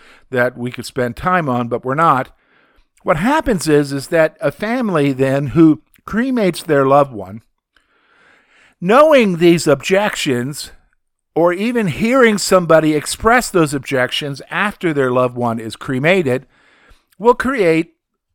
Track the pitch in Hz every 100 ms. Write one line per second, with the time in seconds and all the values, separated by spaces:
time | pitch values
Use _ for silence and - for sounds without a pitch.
0 | _ _ _ 127 123 123 123 123 - -
1 | 123 117 185 180 147 123 120 117 127 143
2 | 165 131 131 _ _ _ _ _ _ _
3 | 202 156 220 311 311 190 156 147 143 139
4 | - 165 156 - 147 - 208 254 220 165
5 | 143 131 131 139 143 143 160 143 _ _
6 | - 202 262 247 190 - - 143 135 143
7 | 139 110 95 110 - _ _ _ _ _
8 | _ _ _ _ _ _ _ _ 175 247
9 | 311 285 214 165 170 170 156 135 - 190
10 | 208 - 156 120 127 147 - - _ _
11 | _ _ _ 151 170 175 226 240 196 135
12 | 226 269 233 208 - 185 160 160 156 151
13 | - - 220 247 - 180 151 143 123 131
14 | 123 - 147 135 - 165 202 - 170 143
15 | 131 123 127 123 120 113 113 - - 131
16 | 151 190 139 127 - _ _ _ _ _
17 | _ - 220 240 240 269 175 160 165 _
18 | _ _ _